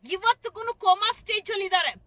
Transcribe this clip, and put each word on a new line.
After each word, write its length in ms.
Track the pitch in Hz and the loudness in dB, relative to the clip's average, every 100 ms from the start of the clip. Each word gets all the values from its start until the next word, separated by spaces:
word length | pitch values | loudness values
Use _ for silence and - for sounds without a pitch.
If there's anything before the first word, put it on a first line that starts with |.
| 226 | -8
ಇವತ್ತಿಗೂ 600 | 370 440 480 453 427 440 | 0 0 0 -4 -8 -8
ಕೋಮಾ 380 | - 381 370 427 | 0 2 4 2
ಸ್ಟೇಜ್ 400 | - - 427 392 | -2 -4 -6 -4
ಅಲ್ಲಿ 140 | 415 381 | -6 0
ಇದ್ದಾರೆ. 280 | 370 302 - | 0 0 -6